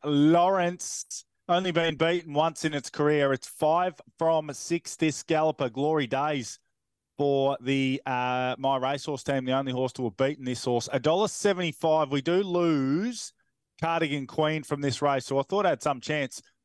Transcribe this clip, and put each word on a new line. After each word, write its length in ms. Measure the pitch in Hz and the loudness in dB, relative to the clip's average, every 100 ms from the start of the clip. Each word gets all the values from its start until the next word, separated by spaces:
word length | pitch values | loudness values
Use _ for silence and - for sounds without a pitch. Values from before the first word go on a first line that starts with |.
Lawrence, 1200 | 147 143 151 170 180 190 175 180 - - - - - _ - | 0 4 6 6 6 4 0 -2 -10 -10 -12 -14 -18 _ 0
only 220 | 175 185 | 0 2
been 260 | 165 165 151 | 2 0 2
beaten 360 | 165 175 165 | 0 0 -2
once 320 | 147 160 151 | 0 0 0
in 80 | 156 | -4
its 160 | 147 - | -4 -8
career. 440 | - 147 151 139 | 0 2 4 2
It's 120 | 131 - | 0 -4
five 540 | - 156 165 180 - - - | -2 2 2 0 -4 -18 -2
from 320 | 165 160 151 | 2 2 0
six, 420 | 135 - 165 - - | -10 -4 -4 -4 -2
this 260 | 160 - | 0 0
galloper. 460 | - 156 156 - 127 | -2 2 2 0 -4
Glory 380 | 117 151 156 123 | -2 0 0 0
days 520 | 131 151 147 110 - _ _ _ _ _ - | -2 -2 -4 -6 -14 _ _ _ _ _ -2
for 400 | 143 139 135 139 | 2 2 2 0
the, 400 | 123 135 131 135 135 | 0 0 2 -2 -2
uh, 500 | 127 127 127 127 123 | -2 -2 -2 -2 -2
My 200 | 135 135 | -2 0
Racehorse 440 | 131 143 - 139 | 0 -4 -6 -8
team, 220 | - 135 | -2 -2
the 80 | 127 | 0
only 200 | 135 135 | -2 0
horse 200 | 127 127 | -2 -4
to 120 | - | -2
have 120 | 120 - | -6 0
beaten 280 | 135 143 127 | -2 0 -6
this 180 | 120 | -4
horse. 240 | 127 120 - | 0 -2 0
A 60 | 135 | 0
dollar 300 | 151 180 214 | 2 2 0
seventy-five. 840 | - 202 180 170 - 165 156 139 | 0 0 0 -2 -2 2 2 2
We 120 | 143 | 0
do 200 | 160 180 | 0 0
lose 920 | 196 175 170 147 131 156 233 226 - _ _ _ _ - | 0 0 2 2 2 0 -2 -6 -14 _ _ _ _ -6
Cardigan 440 | 165 165 156 143 127 | -2 0 -2 -4 -4
Queen 360 | - 151 156 | 0 0 0
from 180 | - 143 | -4 -2
this 220 | 143 123 | -2 0
race, 240 | 147 135 - | 0 0 0
so 120 | 135 | -2
I 40 | |
thought 240 | - 196 190 | 0 0 2
I 40 | |
had 120 | 135 | 0
some 180 | 151 131 | -2 -4
chance. 400 | - 151 135 - _ _ | -4 -4 -4 -8 _ _